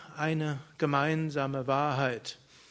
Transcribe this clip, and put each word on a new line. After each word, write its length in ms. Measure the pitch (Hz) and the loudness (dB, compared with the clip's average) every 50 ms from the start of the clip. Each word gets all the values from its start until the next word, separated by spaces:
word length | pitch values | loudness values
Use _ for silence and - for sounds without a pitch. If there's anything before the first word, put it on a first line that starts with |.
| - - - | -12 -14 -6
eine 440 | 156 151 160 160 156 156 151 147 131 - - - - | -2 0 0 0 0 0 -2 -2 -4 -8 -10 -6 0
gemeinsame 880 | 165 151 143 139 143 151 160 160 160 156 143 147 139 135 139 135 127 | 0 2 4 4 4 2 2 0 0 -2 -2 -2 -2 -2 -2 -2 0
Wahrheit. 720 | 127 135 139 147 147 135 131 139 127 120 110 - - - - - - - - - - | 0 2 2 2 2 2 2 0 0 0 -2 -8 -10 -14 -14 -18 -20 -20 -20 -20 -20